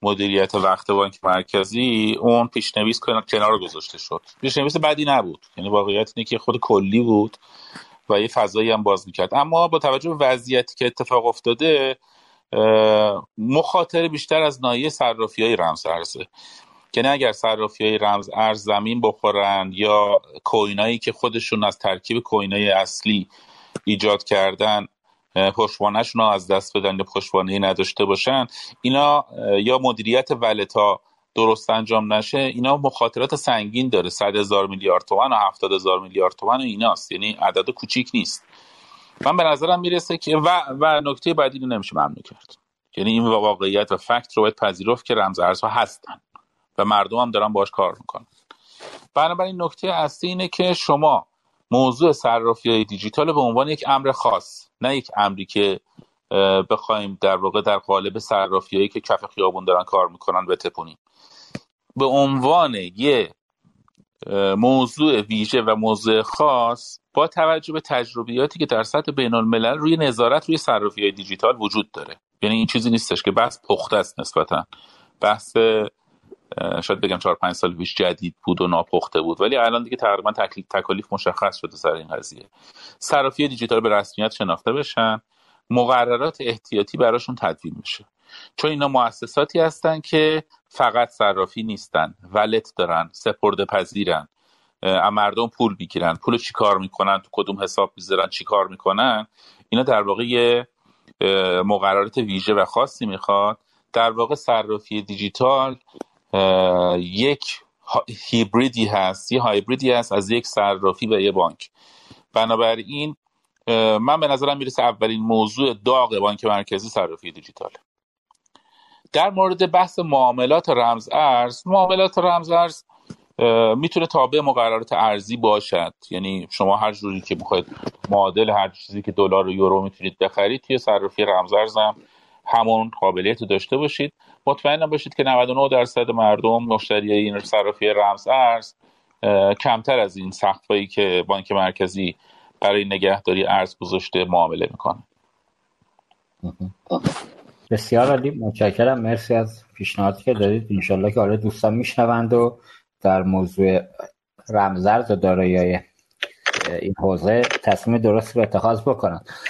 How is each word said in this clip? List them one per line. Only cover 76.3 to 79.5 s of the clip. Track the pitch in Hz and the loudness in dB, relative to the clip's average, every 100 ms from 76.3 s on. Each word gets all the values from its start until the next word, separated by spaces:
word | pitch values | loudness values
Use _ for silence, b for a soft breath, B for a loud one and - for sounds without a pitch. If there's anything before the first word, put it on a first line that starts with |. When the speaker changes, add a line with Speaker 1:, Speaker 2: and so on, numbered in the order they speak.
| - - - 90 - | -20 -14 -8 -6 -6
Speaker 1:
شاید | - 98 | -4 -2
بگم | 95 90 | -2 -2
چهار | 95 | -2
پنج | 85 90 | -2 -2
سال | 87 90 | -2 -4
پیش | 85 90 | -4 -8
جدید | - 90 87 87 - | -2 -2 -2 -8 -6
بود | - 87 | -4 -2
و | 90 | 0
ناپخته | 85 - 87 - 80 | 0 0 -2 0 -2
بود، | 82 82 | -2 0
ولی | 107 | 0